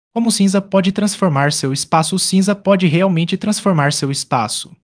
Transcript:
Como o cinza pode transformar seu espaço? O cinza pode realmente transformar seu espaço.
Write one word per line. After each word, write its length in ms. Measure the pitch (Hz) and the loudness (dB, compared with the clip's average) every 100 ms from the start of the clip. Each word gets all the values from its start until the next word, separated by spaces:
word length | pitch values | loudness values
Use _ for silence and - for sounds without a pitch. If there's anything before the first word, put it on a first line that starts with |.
| _ | _
Como 180 | 233 233 | -2 0
o 40 | |
cinza 300 | 208 196 196 | 2 2 2
pode 280 | 196 196 190 | 0 0 0
transformar 600 | 196 208 - 190 139 143 | 0 -2 0 0 2 0
seu 180 | 147 139 | 0 -4
espaço? 460 | 139 - 165 156 190 | -4 0 0 0 -2
O 20 | |
cinza 360 | - 190 190 | 0 0 0
pode 320 | 202 196 196 180 | 0 0 2 2
realmente 500 | 165 190 165 170 190 | 2 2 0 -2 -2
transformar 560 | 214 208 202 165 143 | -4 -2 0 2 0
seu 180 | 147 139 | 0 -4
espaço. 640 | 139 - 131 110 - - - _ | -4 -2 -2 -2 -6 -12 -20 _